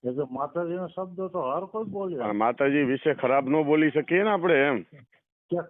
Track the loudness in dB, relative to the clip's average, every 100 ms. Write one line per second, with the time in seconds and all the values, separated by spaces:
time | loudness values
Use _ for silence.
0 | -6 -6 -6 -6 -6 -4 -6 -6 -8 -10
1 | -12 -8 -8 -4 -4 -4 -6 -8 -8 -6
2 | -6 -4 -4 0 0 2 2 2 2 0
3 | 0 0 2 2 2 0 4 4 4 2
4 | 0 2 2 2 4 4 4 0 -4 -20
5 | -20 _ _ _ _ -6 -4